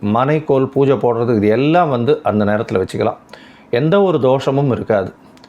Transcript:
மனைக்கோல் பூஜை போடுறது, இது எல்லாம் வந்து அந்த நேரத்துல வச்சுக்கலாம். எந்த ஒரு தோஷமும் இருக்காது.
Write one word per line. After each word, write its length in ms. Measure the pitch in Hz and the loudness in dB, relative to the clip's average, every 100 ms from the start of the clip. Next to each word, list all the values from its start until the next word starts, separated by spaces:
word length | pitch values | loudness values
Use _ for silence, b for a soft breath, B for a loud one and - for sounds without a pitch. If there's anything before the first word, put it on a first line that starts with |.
மனைக்கோல் 640 | 104 113 135 156 156 135 135 | -2 0 0 0 0 0 0
பூஜை 280 | 135 139 | 0 2
போடுறது, 420 | 120 123 117 120 110 | 2 0 0 0 2
இது 120 | 104 | 2
எல்லாம் 420 | 113 143 175 160 | 2 2 2 2
வந்து 300 | 120 120 151 | 0 0 0
அந்த 220 | 104 104 | 0 0
நேரத்துல 420 | 104 107 117 104 92 | 0 -2 -2 -4 -4
வச்சுக்கலாம். 300 | 117 110 - - B B B B | -2 -4 -4 -12 B B B B
எந்த 320 | 120 156 202 | -2 0 2
ஒரு 180 | 190 156 | 2 2
தோஷமும் 500 | 127 135 143 135 143 | 2 0 0 0 0
இருக்காது. 440 | 107 104 104 92 - B B | -2 0 -2 -2 -10 B B